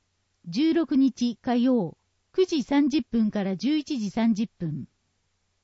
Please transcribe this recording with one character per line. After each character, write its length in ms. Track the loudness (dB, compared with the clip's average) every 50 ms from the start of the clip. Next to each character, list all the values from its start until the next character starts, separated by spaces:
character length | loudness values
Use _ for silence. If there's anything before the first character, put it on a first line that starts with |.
| _ _ _ _ _ _ _ _ -14
十 280 | -8 -4 0 0 2 2
六 220 | 0 0 2 2
日 400 | 2 2 2 2 0 -4 -4 -4 -4
火 140 | -4 -2 0
曜、 420 | 2 2 2 2 2 0 -2 -6 -12 _ _ _ _ _ _ -2
九 140 | 0 0
時 180 | 0 0 -2 -2
三 240 | 0 2 2 2 2
十 140 | 2 0 -2
分 280 | -2 0 0 0 0
か 140 | -2 -2 -4
ら 120 | -4 -4
十 200 | -4 -2 -2 0
一 220 | -2 -2 -4 -4 -4
時 120 | -4 -4
三 240 | -2 0 0 0 0
十 140 | 0 -2 -6 _ -8
分。 300 | -8 -8 -6 -8 -10 -14 _ _ _ _ _ _ _ _ _ _ _ _ _ _